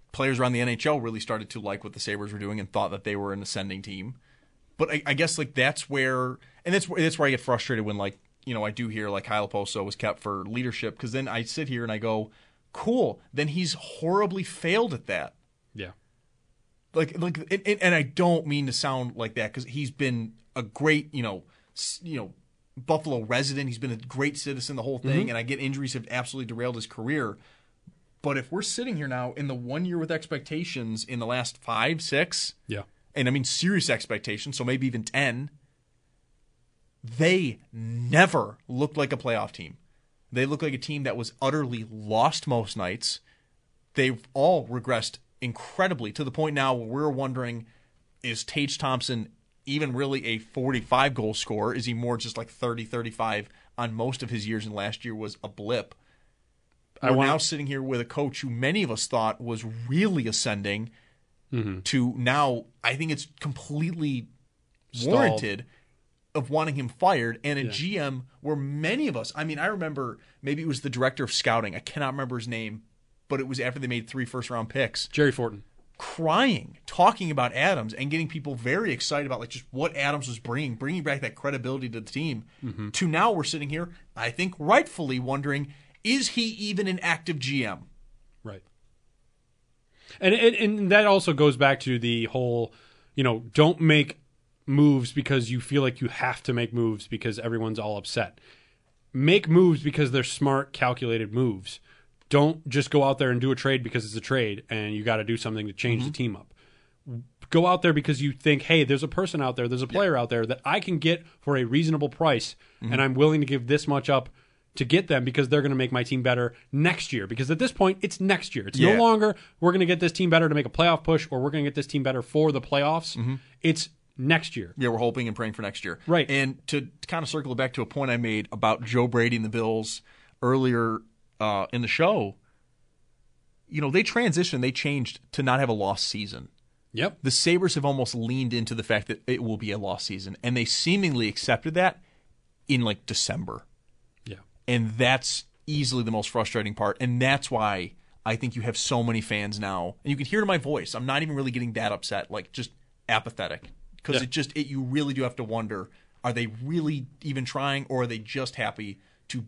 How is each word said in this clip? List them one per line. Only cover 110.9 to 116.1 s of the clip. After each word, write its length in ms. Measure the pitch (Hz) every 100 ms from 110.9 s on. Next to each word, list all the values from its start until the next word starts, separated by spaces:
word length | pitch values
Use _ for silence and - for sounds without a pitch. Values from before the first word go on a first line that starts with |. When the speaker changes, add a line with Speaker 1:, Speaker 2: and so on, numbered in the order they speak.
| 175
Speaker 2:
get 280 | 160 170 - _
for 160 | - 139
a 80 |
reasonable 460 | 120 135 160 156 147
price, 440 | - 165 123 - - _ -
Speaker 1:
Mm-hmm. 100 | 117
Speaker 2:
and 80 | 131
I'm 120 | 135
willing 260 | 131 151 156
to 60 | 135
give 200 | 135 120
this 220 | 147 147
much 220 | 139 135
up 180 | 139 123 - _ _ _
to 100 | -
get 240 | 120 160 185
them 160 | 139
because 240 | 123 127 135
they're 140 | 147
gonna 120 | 139
make 160 | 135 127
my 120 | 127
team 200 | 123